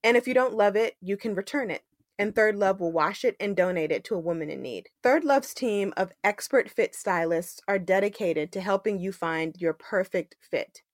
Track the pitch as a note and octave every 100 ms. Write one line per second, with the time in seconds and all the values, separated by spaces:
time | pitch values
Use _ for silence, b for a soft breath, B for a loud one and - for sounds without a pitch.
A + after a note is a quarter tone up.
0 | A3+ A#3+ B3 B3+ B3+ A3 G#3 G3+ A3+ -
1 | F#3 G3+ A3+ F#3+ G3+ C#4+ A#3+ D#3 _ _
2 | _ - G#3 G#3+ G#3+ G3+ G3 F#3+ E3+ E3
3 | D#3 G3+ B3+ - G3+ F#3 F#3 F3+ D#3 D#3
4 | - G3+ E3 E3 D3+ C#3 C3 G#2 - _
5 | B3 D4 E4 C#4 C#4 - B3 G3+ G3 -
6 | F#3 - G3+ G#3 - C4+ - - G#3+ -
7 | - F3 E3 E3 F3 - - G3 F3+ F#3+
8 | G3+ - F#3+ D#3 D3+ G3 F#3 G3 G#3 G3+
9 | F#3 G3 E3 D#3+ D#3+ E3+ E3 D#3 - G3+
10 | F#3+ F#3 D#3+ _ _ D3 - - _